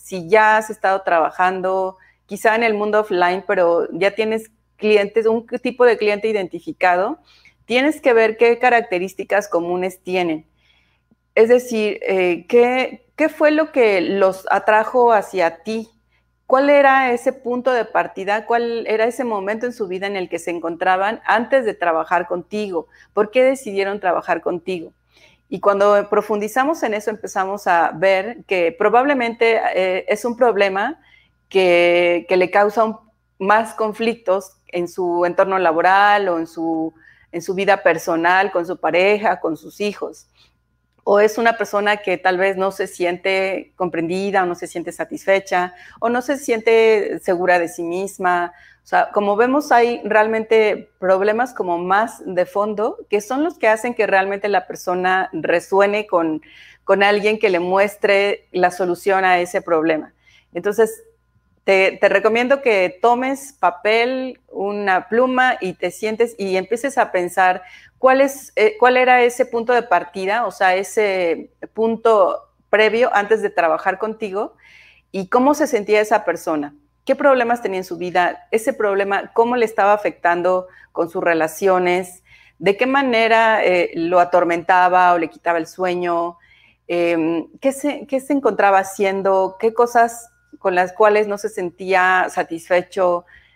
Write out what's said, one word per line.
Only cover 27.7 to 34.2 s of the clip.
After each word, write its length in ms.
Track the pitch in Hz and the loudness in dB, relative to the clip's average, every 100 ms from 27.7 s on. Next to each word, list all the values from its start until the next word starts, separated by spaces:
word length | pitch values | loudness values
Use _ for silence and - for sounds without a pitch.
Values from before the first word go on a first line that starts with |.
| 170 156 156 | 2 0 0
ver 480 | 190 190 190 170 - | 0 0 -2 -10 -4
que 300 | 185 165 160 | -2 -2 0
probablemente, 840 | 208 233 277 269 233 226 226 226 - | 2 2 2 0 -2 0 0 2 0
eh, 320 | 180 185 185 - | -2 -2 -2 -2
es 180 | 208 240 | -4 -4
un 100 | 233 | 0
problema 640 | 247 202 202 190 233 330 _ _ _ _ _ | 0 2 0 0 -6 -8 _ _ _ _ _
que, 760 | 190 185 175 175 175 175 175 170 | 2 4 4 4 4 2 0 0
que 80 | 185 | 0
le 140 | 180 | 2
causa 320 | 202 208 220 | 2 2 2
un, 140 | 220 214 _ _ _ - | -2 -4 _ _ _ -6
más 340 | 190 214 226 | 0 0 0
conflictos 840 | - 220 208 226 233 | -4 -6 -4 -4 -2